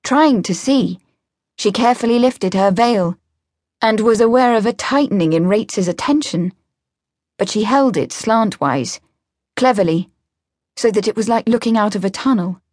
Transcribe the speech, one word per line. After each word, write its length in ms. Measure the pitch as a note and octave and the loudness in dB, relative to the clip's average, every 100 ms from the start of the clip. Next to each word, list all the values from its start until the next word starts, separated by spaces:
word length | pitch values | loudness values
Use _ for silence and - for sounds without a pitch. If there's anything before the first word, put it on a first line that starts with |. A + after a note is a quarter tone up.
Trying 400 | - C4+ D#4 A#3 | 0 2 4 2
to 120 | F3 | -2
see, 440 | E3+ - C4+ - F3+ _ _ _ _ _ - | -4 0 0 0 -6 _ _ _ _ _ -4
she 140 | G#3 | -4
carefully 480 | G3 A#3+ B3 A#3 A#3+ | 2 0 2 0 2
lifted 360 | B3 - F#3+ | 2 0 -4
her 180 | F#3+ G3 | 0 0
veil, 440 | F#3 A#3+ A3 F3 F#3 _ _ _ _ _ _ | 2 2 2 -2 -6 _ _ _ _ _ _
and 200 | A3 A3 | 0 2
was 200 | A3 A3 | 2 4
aware 360 | A3+ B3+ B3 A#3 | 4 4 4 2
of 100 | G#3+ | 0
a 60 | |
tightening 600 | - - C#4 D4 G3+ D#3+ | -4 -2 0 0 0 0
in 140 | E3 F3 | 2 2
Rates's 400 | G#3 A3+ - F3+ | 0 -2 -4 -4
attention, 680 | E3+ - D4 - F3 F3+ _ _ _ _ _ _ _ _ - | -4 0 0 0 -4 -4 _ _ _ _ _ _ _ _ -8
but 100 | G3+ | -4
she 140 | G#3+ | -2
held 340 | G#3+ C#4 C4+ D#3+ | 0 2 2 0
it 140 | - | -4
slantwise, 880 | - A3 A3+ A3 - C#3 C3 A#2 - _ _ _ _ _ | -6 -2 0 0 -2 -2 -2 -6 -10 _ _ _ _ _
cleverly, 560 | - B3+ G#3 F3 E3 F#3 _ _ _ _ _ _ - | -2 0 2 0 0 -4 _ _ _ _ _ _ -2
so 140 | A#3 | 0
that 160 | G#3 G3+ | 0 -2
it 80 | |
was 140 | G#3+ A3 | -4 -2
like 200 | A#3 A3+ | -2 0
looking 280 | A#3 A#3 A3+ | -2 0 0
out 180 | G#3 | 0
of 100 | G3+ | -2
a 60 | F#3+ | -6
tunnel. 500 | - C4+ A#3 F3+ F3+ _ | -4 -2 0 -2 -8 _